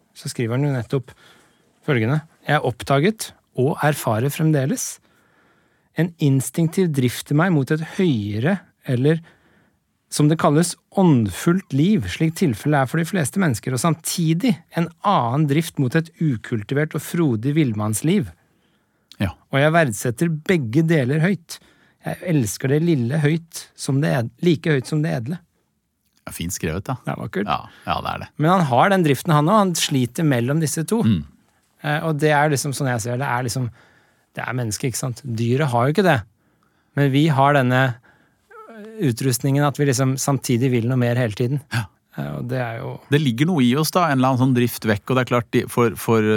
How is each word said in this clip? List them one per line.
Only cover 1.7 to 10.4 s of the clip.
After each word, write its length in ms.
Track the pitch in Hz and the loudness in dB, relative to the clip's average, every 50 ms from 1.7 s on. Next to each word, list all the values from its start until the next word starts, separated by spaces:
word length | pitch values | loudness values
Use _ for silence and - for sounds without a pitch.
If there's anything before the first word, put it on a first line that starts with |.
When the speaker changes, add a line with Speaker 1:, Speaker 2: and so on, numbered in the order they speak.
| _ _ _ | _ _ _
Speaker 1:
følgende: 380 | - 139 117 110 117 151 156 - - _ _ _ | -2 0 0 0 0 0 -2 -4 -8 _ _ _
«Jeg 80 | - 147 | -2 -2
har 80 | 147 - | 0 0
oppdaget, 600 | 135 - - - - 139 139 151 214 220 - - - - _ _ _ _ | -2 -4 -6 -2 0 2 4 4 2 0 -2 -8 -14 -14 _ _ _ _
og 220 | - 123 147 - - - | -2 0 0 0 0 0
erfarer 500 | 151 143 - - 127 110 107 127 143 - | 0 0 0 -2 -2 0 0 0 -2 -2
fremdeles, 640 | - 160 160 156 139 131 143 247 - - - - - _ _ _ _ _ _ _ _ _ _ _ _ _ _ _ _ _ _ _ | 0 2 2 2 2 0 0 -2 -4 -6 -10 -10 -14 _ _ _ _ _ _ _ _ _ _ _ _ _ _ _ _ _ _ _
en 120 | - 165 185 - | -2 -2 -2 -2
instinktiv 720 | - 156 139 135 135 - - - 170 165 160 - 196 185 170 | 0 2 2 2 2 0 0 -2 0 0 0 2 0 0 0
drift 380 | 143 143 123 120 - - - - | 2 0 0 0 -2 -4 -4 -2
i 80 | 143 | 0
meg 140 | 151 175 196 170 | 2 2 2 2
mot 160 | 143 131 - | 2 2 0
et 140 | 156 156 160 - - - | -2 -4 -4 -6 -2 0
høyere, 560 | 190 170 131 107 101 104 104 110 120 170 208 - - _ _ _ _ - | 0 2 2 0 -2 -4 -4 -2 0 0 -2 -2 -6 _ _ _ _ -4
eller 320 | 131 120 131 151 165 160 - - _ _ _ _ _ _ _ _ _ _ _ _ _ _ _ _ | -2 2 2 2 2 0 -2 -10 _ _ _ _ _ _ _ _ _ _ _ _ _ _ _ _
som 160 | - - 147 | 0 2 4
det 120 | 151 160 160 | 4 4 4